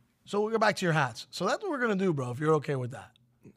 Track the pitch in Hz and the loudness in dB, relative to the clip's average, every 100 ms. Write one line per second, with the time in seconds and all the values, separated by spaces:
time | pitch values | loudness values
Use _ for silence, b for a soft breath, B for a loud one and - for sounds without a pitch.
0 | _ _ - 202 214 226 214 - 175 156 | _ _ -4 -2 0 2 2 2 2 2
1 | 127 110 - - 196 339 403 285 240 190 | 0 -2 -14 -4 -2 -2 -2 0 0 2
2 | 190 143 123 120 156 156 143 135 123 117 | 0 0 -4 -2 2 2 2 -4 -6 -10
3 | - _ _ _ - | -16 _ _ _ -20